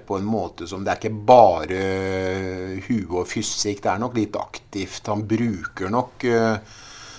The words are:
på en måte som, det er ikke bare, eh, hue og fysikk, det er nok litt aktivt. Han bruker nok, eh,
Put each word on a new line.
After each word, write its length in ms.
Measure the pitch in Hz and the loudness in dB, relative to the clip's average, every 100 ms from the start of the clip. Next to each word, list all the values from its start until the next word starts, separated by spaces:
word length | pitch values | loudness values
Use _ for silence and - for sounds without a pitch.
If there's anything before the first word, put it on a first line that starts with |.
| - | -4
på 100 | 98 | -4
en 60 | 101 | -2
måte 400 | 110 87 - 85 | -2 -4 -8 -12
som, 160 | 95 | -6
det 80 | 98 | -4
er 60 | 90 | -4
ikke 260 | 110 107 107 | -4 0 8
bare, 560 | 127 104 82 - 92 | 10 10 6 0 -2
eh, 1000 | 95 95 95 95 92 95 92 92 92 95 95 | 0 0 -2 -2 -2 -4 -4 -6 -8 -8 -2
hue 320 | 117 85 90 | -2 0 -2
og 60 | 90 | -2
fysikk, 560 | 117 104 - 104 101 | -4 -4 -2 -2 -2
det 80 | 110 | -2
er 60 | 95 | -2
nok 160 | 123 | -2
litt 220 | 120 104 - | -2 -2 -2
aktivt. 680 | - - - 98 95 - - | -8 -12 -12 -8 -8 -8 -6
Han 200 | 104 107 | -4 0
bruker 640 | 110 117 92 80 - 95 | 0 0 -2 -8 -6 -2
nok, 340 | 117 - - | -2 -2 -4
eh, 340 | 123 117 113 107 - - - - - | 0 2 2 0 -4 -20 -20 -20 -20